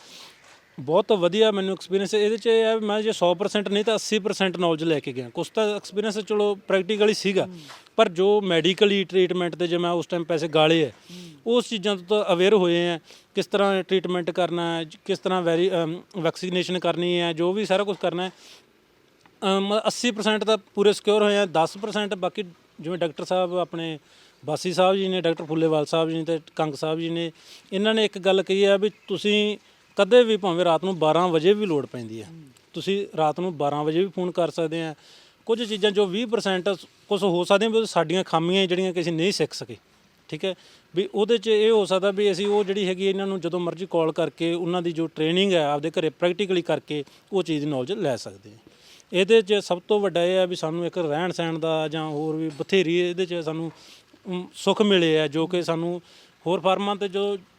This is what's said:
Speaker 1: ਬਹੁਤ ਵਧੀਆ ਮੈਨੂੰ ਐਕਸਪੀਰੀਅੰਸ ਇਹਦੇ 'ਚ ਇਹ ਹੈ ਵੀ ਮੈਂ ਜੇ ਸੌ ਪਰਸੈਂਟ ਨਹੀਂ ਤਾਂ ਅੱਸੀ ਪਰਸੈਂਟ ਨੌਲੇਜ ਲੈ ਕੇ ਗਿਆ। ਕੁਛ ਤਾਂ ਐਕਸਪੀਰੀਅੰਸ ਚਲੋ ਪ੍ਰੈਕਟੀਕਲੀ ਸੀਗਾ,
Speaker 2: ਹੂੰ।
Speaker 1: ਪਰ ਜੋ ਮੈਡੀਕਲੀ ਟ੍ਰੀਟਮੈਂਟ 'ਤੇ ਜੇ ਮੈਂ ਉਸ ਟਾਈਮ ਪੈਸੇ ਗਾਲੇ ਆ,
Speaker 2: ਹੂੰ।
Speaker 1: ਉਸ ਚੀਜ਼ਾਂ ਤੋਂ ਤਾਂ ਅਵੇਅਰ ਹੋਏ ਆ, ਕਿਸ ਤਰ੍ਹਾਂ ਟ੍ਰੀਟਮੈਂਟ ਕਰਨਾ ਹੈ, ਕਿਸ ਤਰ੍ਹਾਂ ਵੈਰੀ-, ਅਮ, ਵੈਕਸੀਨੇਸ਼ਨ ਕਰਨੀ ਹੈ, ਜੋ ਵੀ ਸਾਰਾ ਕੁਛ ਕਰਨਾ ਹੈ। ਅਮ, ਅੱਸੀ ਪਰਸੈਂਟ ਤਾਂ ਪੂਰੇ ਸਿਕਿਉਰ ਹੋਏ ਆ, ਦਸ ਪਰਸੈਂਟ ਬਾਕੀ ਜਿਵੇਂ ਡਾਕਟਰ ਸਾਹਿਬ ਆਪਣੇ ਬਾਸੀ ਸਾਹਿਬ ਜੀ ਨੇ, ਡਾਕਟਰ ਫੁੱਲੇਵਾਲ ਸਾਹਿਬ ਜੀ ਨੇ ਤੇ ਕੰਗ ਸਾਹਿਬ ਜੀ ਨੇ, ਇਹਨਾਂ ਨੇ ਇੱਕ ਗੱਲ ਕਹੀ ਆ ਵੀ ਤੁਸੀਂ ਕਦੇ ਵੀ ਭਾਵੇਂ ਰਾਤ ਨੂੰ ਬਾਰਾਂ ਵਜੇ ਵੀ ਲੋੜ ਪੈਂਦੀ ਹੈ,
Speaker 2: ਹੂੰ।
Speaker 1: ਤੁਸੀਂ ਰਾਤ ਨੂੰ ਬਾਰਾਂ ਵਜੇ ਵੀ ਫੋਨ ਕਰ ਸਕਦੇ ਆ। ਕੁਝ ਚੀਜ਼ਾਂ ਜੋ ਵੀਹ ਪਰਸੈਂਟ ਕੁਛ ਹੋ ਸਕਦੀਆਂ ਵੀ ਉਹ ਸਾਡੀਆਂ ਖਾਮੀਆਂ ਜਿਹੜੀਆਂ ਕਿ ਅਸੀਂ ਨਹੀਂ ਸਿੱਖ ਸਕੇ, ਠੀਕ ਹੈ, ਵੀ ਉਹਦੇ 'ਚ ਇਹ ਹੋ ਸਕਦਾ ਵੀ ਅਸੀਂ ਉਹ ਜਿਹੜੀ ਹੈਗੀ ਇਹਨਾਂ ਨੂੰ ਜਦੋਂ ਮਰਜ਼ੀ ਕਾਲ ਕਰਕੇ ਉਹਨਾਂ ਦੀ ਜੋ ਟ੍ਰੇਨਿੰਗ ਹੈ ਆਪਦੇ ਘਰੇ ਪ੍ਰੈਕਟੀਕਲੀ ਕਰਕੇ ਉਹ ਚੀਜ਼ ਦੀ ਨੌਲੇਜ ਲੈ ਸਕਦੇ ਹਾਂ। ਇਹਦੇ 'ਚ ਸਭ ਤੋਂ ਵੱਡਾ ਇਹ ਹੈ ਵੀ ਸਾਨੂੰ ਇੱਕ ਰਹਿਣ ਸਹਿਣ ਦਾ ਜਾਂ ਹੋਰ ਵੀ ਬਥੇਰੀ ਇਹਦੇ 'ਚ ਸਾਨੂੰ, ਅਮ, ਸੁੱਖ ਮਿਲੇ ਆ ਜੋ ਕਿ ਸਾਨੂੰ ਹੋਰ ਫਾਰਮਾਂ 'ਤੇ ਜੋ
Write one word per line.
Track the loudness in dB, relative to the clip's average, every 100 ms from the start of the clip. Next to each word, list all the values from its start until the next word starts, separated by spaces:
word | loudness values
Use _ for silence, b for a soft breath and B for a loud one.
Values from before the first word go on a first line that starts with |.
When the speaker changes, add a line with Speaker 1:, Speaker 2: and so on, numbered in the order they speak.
| B B B B B B _ -12
Speaker 1:
ਬਹੁਤ | 0 2 2
ਵਧੀਆ | 2 2 4 2
ਮੈਨੂੰ | 2 -2
ਐਕਸਪੀਰੀਅੰਸ | -4 -4 -4 0
ਇਹਦੇ | 0 0 0
'ਚ | 2
ਇਹ | 2
ਹੈ | 2 0
ਵੀ | 0
ਮੈਂ | -2
ਜੇ | -2
ਸੌ | 0 2 2
ਪਰਸੈਂਟ | 0 -2 0
ਨਹੀਂ | 0
ਤਾਂ | 0 -2
ਅੱਸੀ | 0 -2
ਪਰਸੈਂਟ | 0 0 -2 0
ਨੌਲੇਜ | 0 0
ਲੈ | 0 -2
ਕੇ | -2
ਗਿਆ। | -8 -8
ਕੁਛ | -8 -6
ਤਾਂ | -2 -2 -2
ਐਕਸਪੀਰੀਅੰਸ | -6 -6 -4 -4
ਚਲੋ | -2 0 0 -2
ਪ੍ਰੈਕਟੀਕਲੀ | 0 0 0 2 2
ਸੀਗਾ, | 2 0 0 -2
Speaker 2:
ਹੂੰ। | -6 -20 B -4 2
Speaker 1:
ਪਰ | 2
ਜੋ | 2 2 2
ਮੈਡੀਕਲੀ | 2 2 2 2 2 2
ਟ੍ਰੀਟਮੈਂਟ | 0 2 2 2 -4 -4
'ਤੇ | -2
ਜੇ | -2
ਮੈਂ | 0
ਉਸ | -2 -4
ਟਾਈਮ | -4
ਪੈਸੇ | -2 -2 0
ਗਾਲੇ | 4 4 4 2
ਆ, |
Speaker 2:
ਹੂੰ। | -4 -18 -20 -20 -10 0 0
Speaker 1:
ਉਸ | 0
ਚੀਜ਼ਾਂ | -4 -4 -4
ਤੋਂ | 0
ਤਾਂ | 0 2
ਅਵੇਅਰ | 2 6
ਹੋਏ | 6 4 2 0
ਆ, | -2 B B _ -6
ਕਿਸ | -2
ਤਰ੍ਹਾਂ | 2 2 0
ਟ੍ਰੀਟਮੈਂਟ | 0 0 0 -2 -2
ਕਰਨਾ | -2 -2 -2 -4 -4
ਹੈ, | -8 -10 -6
ਕਿਸ | -4
ਤਰ੍ਹਾਂ | -2 0
ਵੈਰੀ-, | 2 2 2 0
ਅਮ, | -2 -4 -10 -4
ਵੈਕਸੀਨੇਸ਼ਨ | -2 -2 -2 -2 -2 -2
ਕਰਨੀ | -2 0 0 0
ਹੈ, | -2
ਜੋ | 0 -2
ਵੀ | 0 0
ਸਾਰਾ | 0
ਕੁਛ | 0 -4
ਕਰਨਾ | -4 -4
ਹੈ। | -6 B B B _ _ _ _ _ _ _ _
ਅਮ, | 0 0 0 0 0
ਅੱਸੀ | -2 -2
ਪਰਸੈਂਟ | -2 0 0
ਤਾਂ | 2 0 -2 0
ਪੂਰੇ | 2
ਸਿਕਿਉਰ | 2 2 4
ਹੋਏ | 4 2
ਆ, | 2
ਦਸ | 2 0 -2
ਪਰਸੈਂਟ | -8 -6 -6
ਬਾਕੀ | -4 -6 -6 -10 -14 _ -14
ਜਿਵੇਂ | -8 -4
ਡਾਕਟਰ | -4 -4 -2
ਸਾਹਿਬ | 0 0 -2
ਆਪਣੇ | -4 -6 -8 -8 b b b _ -6
ਬਾਸੀ | -6 -2
ਸਾਹਿਬ | 4 4 4
ਜੀ | 0
ਨੇ, | 0
ਡਾਕਟਰ | 0 -2 -2
ਫੁੱਲੇਵਾਲ | 0 2 2 0
ਸਾਹਿਬ | 0 0
ਜੀ | -2
ਨੇ | -2
ਤੇ | -4 -4 -4
ਕੰਗ | -4
ਸਾਹਿਬ | -2 -4 -4
ਜੀ | -4
ਨੇ, | -4 -6 B B B -8
ਇਹਨਾਂ | -2 0
ਨੇ | 2 0
ਇੱਕ | 0
ਗੱਲ | 0 2
ਕਹੀ | 2 2
ਆ | 4 4
ਵੀ | 2 -4 -8
ਤੁਸੀਂ | -4 0 2 0 -4 b b b -2
ਕਦੇ | 6 6
ਵੀ | 6 4
ਭਾਵੇਂ | 0 2 2
ਰਾਤ | 2
ਨੂੰ | 0 0
ਬਾਰਾਂ | 2 4 4
ਵਜੇ | 4 4
ਵੀ | 2 2
ਲੋੜ | -2 -4
ਪੈਂਦੀ | -8 -12 -12
ਹੈ, | -14
Speaker 2:
ਹੂੰ। | -18 -20 _ _
Speaker 1:
ਤੁਸੀਂ | -8 -4 -4 -4 0
ਰਾਤ | 0 0
ਨੂੰ | -4 -2
ਬਾਰਾਂ | -2 -2
ਵਜੇ | 0 0
ਵੀ | 0
ਫੋਨ | -2 -4
ਕਰ | -2 -2
ਸਕਦੇ | -2 -4 -4
ਆ। | -6 -10 B B B B -4
ਕੁਝ | -2
ਚੀਜ਼ਾਂ | -2 0 0
ਜੋ | 2 0
ਵੀਹ | 0 -2
ਪਰਸੈਂਟ | -2 -2 -2 -2 -4 -8 _ -6
ਕੁਛ | -2
ਹੋ | 0 0
ਸਕਦੀਆਂ | 2 2 4
ਵੀ | 0
ਉਹ | 0
ਸਾਡੀਆਂ | 0 0 0
ਖਾਮੀਆਂ | 0 0 2 2 2
ਜਿਹੜੀਆਂ | 0 -2
ਕਿ | -2
ਅਸੀਂ | -2
ਨਹੀਂ | 0 0
ਸਿੱਖ | 0 -4
ਸਕੇ, | -6 -14 -16 _ _ _ _ -14
ਠੀਕ | -6 -6
ਹੈ, | -6 b b b -4
ਵੀ | -2
ਉਹਦੇ | 0 2 2
'ਚ | 4
ਇਹ | 4 6
ਹੋ | 4 4
ਸਕਦਾ | 2 2
ਵੀ | 2 2
ਅਸੀਂ | 2 0
ਉਹ | 0
ਜਿਹੜੀ | 0 0 -2
ਹੈਗੀ | 0 0
ਇਹਨਾਂ | 0 -2
ਨੂੰ | -4
ਜਦੋਂ | -4 -4
ਮਰਜ਼ੀ | -4 -6 -2
ਕਾਲ | 0 0
ਕਰਕੇ | 0 -2 -2 -2
ਉਹਨਾਂ | -2 -2 -2
ਦੀ | -2
ਜੋ | -4 -4
ਟ੍ਰੇਨਿੰਗ | -2 0 2 2
ਹੈ | 2 2
ਆਪਦੇ | -2 -2
ਘਰੇ | -2 -4
ਪ੍ਰੈਕਟੀਕਲੀ | 0 -2 0 -2 -2
ਕਰਕੇ | 0 -2 -4 -8 -8 b _
ਉਹ | -4
ਚੀਜ਼ | -2 -2 -2
ਦੀ |
ਨੌਲੇਜ | -4 -4
ਲੈ | -4 -2 -4
ਸਕਦੇ | -6 -18 -20
ਹਾਂ। | -20 _ B B B _
ਇਹਦੇ | 0 4 4
'ਚ | 4
ਸਭ | 0 0 -4 0
ਤੋਂ | 0
ਵੱਡਾ | 2 2
ਇਹ | 2 2
ਹੈ | 0
ਵੀ | -2
ਸਾਨੂੰ | -4 -4 -4
ਇੱਕ | -4
ਰਹਿਣ | -2 -2 -2
ਸਹਿਣ | -4 -4 -4
ਦਾ | -2 -2 -2
ਜਾਂ | -4 -6
ਹੋਰ | -4 -4 -4
ਵੀ | -6 -6
ਬਥੇਰੀ | -2 0 2 0
ਇਹਦੇ | 0 -2 -4
'ਚ |
ਸਾਨੂੰ, | -4 -6 -6 -8 B B B _ _ -10
ਅਮ, | -8 -8
ਸੁੱਖ | -4 0 0
ਮਿਲੇ | 2 2 4 2
ਆ | 0
ਜੋ | -2 -2
ਕਿ | -2
ਸਾਨੂੰ | -2 -4 -4 -8 b b b _ -4
ਹੋਰ | -2
ਫਾਰਮਾਂ | 0 0 -2 -4
'ਤੇ | -4
ਜੋ | -4 -4 -6 -10